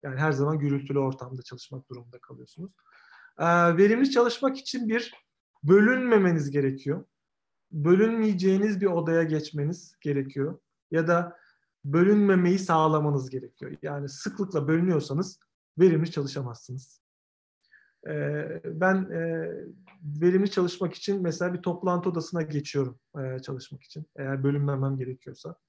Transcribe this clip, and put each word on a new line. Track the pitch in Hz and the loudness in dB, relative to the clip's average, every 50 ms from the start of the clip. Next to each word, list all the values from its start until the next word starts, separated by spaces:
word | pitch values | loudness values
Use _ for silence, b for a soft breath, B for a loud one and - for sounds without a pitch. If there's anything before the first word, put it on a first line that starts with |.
| - | -10
Yani | 143 131 | -10 -6
her | 131 151 156 147 | -2 0 0 0
zaman | 131 143 147 160 156 | 0 0 0 0 -2
gürültülü | 143 143 139 139 139 - 139 139 | 0 -2 -2 -2 -4 -4 -2 -2
ortamda | 139 131 131 135 123 127 131 127 123 | -2 -2 -4 -6 -12 -14 -14 -14 -14
çalışmak | - 127 120 - - 120 127 135 _ | -16 -18 -18 -16 -16 -16 -16 -16 _
durumunda | 127 120 120 120 120 123 | -18 -18 -18 -20 -20 -20
kalıyorsunuz. | - _ 127 123 123 123 _ 156 170 196 _ b b b b b b b b b b b b - | -20 _ -20 -20 -20 _ _ -18 -18 -18 _ b b b b b b b b b b b b -4
Ee, | 151 170 170 175 175 170 170 | 0 2 4 4 4 4 6
verimli | 165 196 208 220 240 269 269 | 6 6 6 6 4 2 2
çalışmak | - 240 240 247 233 - 277 262 269 - | 4 4 2 2 0 0 -2 -2 -2 -2
için | - - - 262 240 214 | -10 -10 -8 -4 -2 -2
bir, | 220 233 226 - - - _ _ _ _ _ _ _ _ - | -2 -2 -4 -6 -16 -20 _ _ _ _ _ _ _ _ 4
bölünmemeniz | 143 185 202 208 226 254 254 254 247 233 214 190 180 170 160 143 143 | 6 8 8 8 6 4 2 2 4 4 6 6 6 2 2 -2 -2
gerekiyor. | 139 147 139 135 135 135 - 139 147 190 - _ _ _ _ _ _ _ _ _ _ _ _ _ - | -2 0 0 0 -2 -4 -4 -6 -6 -6 -6 _ _ _ _ _ _ _ _ _ _ _ _ _ -8
Bölünmeyeceğiniz | 156 143 165 180 190 214 226 226 226 220 214 208 175 180 190 190 190 202 220 208 185 | -2 4 4 6 6 6 4 2 2 0 0 0 2 2 2 2 4 2 0 0 0
bir | 196 | 0
odaya | 196 175 165 165 160 165 165 165 | 0 0 0 0 2 2 2 2
geçmeniz | 156 156 156 151 - - 151 143 147 180 - - - _ _ | 2 0 -2 -4 -4 -6 -4 -2 -2 -4 -6 -10 -20 _ _
gerekiyor. | _ 147 143 139 135 135 - 139 135 151 185 - _ _ _ _ _ _ | _ -4 -2 -2 -4 -4 -4 -4 -4 -4 -6 -10 _ _ _ _ _ _
Ya | - 160 165 165 | -2 0 2 2
da | 175 170 180 175 B B B B B B B B B _ _ | 2 2 0 -2 B B B B B B B B B _ _
bölünmemeyi | 143 143 165 175 196 208 208 202 202 190 185 180 175 185 196 | 0 2 4 6 6 6 4 6 4 4 4 4 4 2 2
sağlamanız | 185 - 170 160 156 156 156 151 147 147 147 139 127 131 | 2 2 2 4 4 4 2 2 2 0 0 -2 -4 -4
gerekiyor. | 131 131 127 - _ _ - 139 156 - - | -8 -10 -10 -10 _ _ -14 -14 -14 -10 -10
Yani | 151 143 143 139 139 | -8 -8 -8 -8 -10
sıklıkla | 139 - - 208 190 - 202 190 - 156 139 139 | -12 -8 -8 -8 -6 -6 -8 -4 -2 -4 0 2
bölünüyorsanız | 156 165 175 185 175 151 - - 135 151 196 190 - _ _ _ _ _ _ _ _ - | 2 2 2 2 2 0 0 -2 -4 -4 -4 -4 -8 _ _ _ _ _ _ _ _ 6
verimli | 175 190 165 151 160 170 | 6 6 6 4 0 -2
çalışamazsınız. | - 156 139 135 131 147 139 120 117 - - - 123 131 131 _ _ _ _ _ _ _ _ _ _ _ _ _ _ _ b b b b b b b b - 160 | -2 -4 -4 -4 -6 -8 -8 -8 -10 -14 -14 -14 -14 -14 -14 _ _ _ _ _ _ _ _ _ _ _ _ _ _ _ b b b b b b b b -12 -10
Ee, | 156 151 147 147 147 147 151 - 160 170 - | -8 -6 -4 -4 -4 -6 -6 -8 -10 -10 -10
ben, | 165 170 160 180 185 190 196 190 - | -10 -4 0 2 2 2 2 0 -4
e, | 170 165 165 165 165 165 160 165 - - - - - - - _ - _ 165 | -6 -6 -4 -4 -4 -4 -6 -6 -8 -10 -12 -16 -18 -20 -20 _ -20 _ -12
verimli | 147 147 147 165 175 180 190 196 202 | -10 -6 2 2 4 4 4 2 2
çalışmak | - - 180 175 175 - 196 165 - | 2 0 0 0 -2 -4 -6 -6 -6
için | - - - 196 202 185 | -8 -4 -4 -2 -2 -2
mesela | 170 156 - 180 180 180 | -4 -2 -2 -4 -4 -4
bir | 175 - | -4 -4
toplantı | 185 170 175 - 185 180 170 175 185 | -4 -4 -2 -2 -2 -2 0 -2 -2
odasına | 175 165 160 - - 170 160 | -4 -4 -6 -4 -4 -6 -4
geçiyorum, | 151 147 143 143 - - 143 135 123 120 _ _ _ _ 151 | -2 -4 -6 -6 -4 -4 -4 -4 -4 -6 _ _ _ _ -10
e, | 135 131 131 131 | -10 -8 -8 -10
çalışmak | 131 - 139 131 - - 143 135 _ | -10 -10 -12 -12 -12 -16 -20 -20 _
için. | _ - 160 151 _ _ | _ -16 -16 -16 _ _
Eğer | - 139 135 135 135 135 | -12 -8 -6 -6 -2 0
bölünmemem | 139 143 143 143 143 143 135 135 135 135 135 | 0 0 0 0 -2 -2 -2 -2 -2 -2 -4
gerekiyorsa. | 127 123 131 - _ - 143 - - 160 175 _ _ | -6 -8 -10 -14 _ -20 -20 -16 -16 -16 -16 _ _